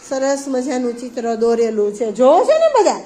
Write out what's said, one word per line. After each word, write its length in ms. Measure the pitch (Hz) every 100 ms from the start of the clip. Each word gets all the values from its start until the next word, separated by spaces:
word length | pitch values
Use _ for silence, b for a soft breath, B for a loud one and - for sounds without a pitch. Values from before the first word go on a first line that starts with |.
| -
સરસ 340 | 269 269 277 277
મજાનું 520 | 254 254 254 247 233
ચિત્ર 360 | 254 247 233 220
દોરેલું 600 | 233 226 226 214 208 208
છે, 160 | 226
જોવો 340 | 208 254 339 494
છો 120 | 640
ને 240 | 659 539
બધા? 200 | 349 220